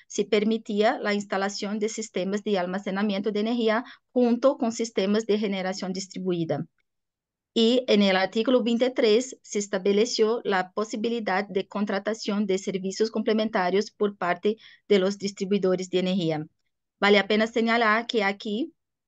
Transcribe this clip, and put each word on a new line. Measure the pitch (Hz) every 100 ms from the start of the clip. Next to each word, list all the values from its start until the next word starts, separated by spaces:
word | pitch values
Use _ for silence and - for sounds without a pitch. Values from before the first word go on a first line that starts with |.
| -
se | -
permitía | 202 208 214 220 220 202 214 285
la | 208
instalación | 208 202 202 196 202 202 220
de | 202
sistemas | - 214 190 180 208
de | 214 196
almacenamiento | 180 190 202 190 214 196 208
de | 208
energía | 220 240 220 214 233 - _
junto | 254 240 233 269 294
con | 233
sistemas | 226 226 - 196 208 226
de | 208
generación | 214 196 185 190 185
distribuida. | 185 190 190 185 175 165 143 165 _ _ _ _ _ _ _ _ 226
Y | 226 247 254
en | 214
el | 196 190
artículo | 190 220 220 254
veintitrés | 214 233 254 254 233 214 254 -
se | - 208
estableció | 202 196 190 202 247 - 214 240
la | - 190 185
posibilidad | - 220 220 233 233 214 190 202
de | 190 190
contratación | 202 208 202 208 220 - 202
de | 202 190
servicios | 202 196 190 190 220
complementarios | 220 220 220 220 220 180 190 220
por | - 208 202
parte | 175 175 208 214 - - -
de | 202
los | 185 202
distribuidores | 196 196 185 202 190 185 185
de | 185
energía. | 180 190 160 156 156 _ _ _ _ _
Vale | 202 202
la | 196
pena | 214 220
señalar | 240 226 233 226 214 233
que | 233
aquí, | 196 202 226 208 330 - _ _